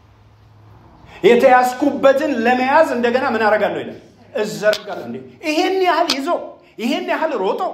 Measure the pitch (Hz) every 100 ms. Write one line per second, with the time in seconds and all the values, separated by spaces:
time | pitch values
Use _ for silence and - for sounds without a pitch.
0 | _ _ _ _ _ _ - - - -
1 | - - 202 240 262 254 254 - 285 -
2 | 269 269 302 247 226 254 254 294 320 240
3 | 240 247 277 220 220 214 190 156 113 -
4 | - _ - - 208 160 208 208 - 175
5 | - - - - 320 311 370 381 359 311
6 | 339 269 277 320 - - _ - 233 330
7 | 359 202 320 254 190 254 370